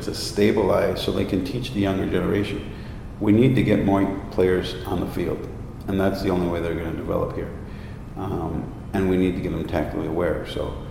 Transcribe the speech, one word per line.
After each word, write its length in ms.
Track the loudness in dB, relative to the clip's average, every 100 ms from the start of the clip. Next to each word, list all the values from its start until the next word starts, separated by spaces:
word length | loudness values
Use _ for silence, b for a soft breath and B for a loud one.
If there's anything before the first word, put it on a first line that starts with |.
| -6
to 80 |
stabilize 880 | -6 -4 2 4 6 4 4 2 0
so 80 | -2
they 120 | 0
can 200 | 0 0
teach 300 | 0 -4 -2
the 60 | 0
younger 260 | 2 2 0
generation? 680 | 0 2 2 0 -4 -8 B B B B 0
We 120 | 4
need 220 | 8 8 6
to 60 |
get 220 | 4 4
more 220 | 4 4 2 -2 -4
players 460 | 2 4 4 0 -6 -4
on 140 | -4
the 60 | -2
field, 380 | -2 -2 -4 -6 -10 -10 -8 -2
and 120 | 2
that's 220 | 2 2
the 80 | 0
only 180 | 2 0
way 120 | 0
they're 160 | -2 -2
gonna 200 | -4 -4
develop 380 | -2 -2 -2
here. 160 | -4 -6 -8 B B B B -12 -8
Um, 480 | -4 -4 -4 -4 -6 -10 -6
and 160 | 0 2
we 60 | 4
need 160 | 4
to 80 | 2
get 80 | -2
them 160 | -4 -2
tactically 400 | -2 -2 -2 -2
aware. 400 | 0 0 -2 -4
So, 280 | -6 -6 -6 -10